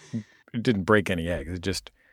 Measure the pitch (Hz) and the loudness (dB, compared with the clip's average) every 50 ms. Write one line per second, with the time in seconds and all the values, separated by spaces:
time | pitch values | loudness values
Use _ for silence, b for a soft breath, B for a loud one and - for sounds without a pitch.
0 | - - - 113 107 _ _ _ _ _ - 120 107 127 117 101 92 82 107 107 | -14 -10 -8 -8 -8 _ _ _ _ _ -8 -2 0 2 2 2 4 4 4 4
1 | 95 - 95 85 82 85 87 80 76 82 90 92 85 98 90 - - - _ _ | 4 2 -2 -2 -2 -2 -4 -4 -4 -6 -8 -6 -4 -4 -4 -4 -6 -14 _ _
2 | _ _ | _ _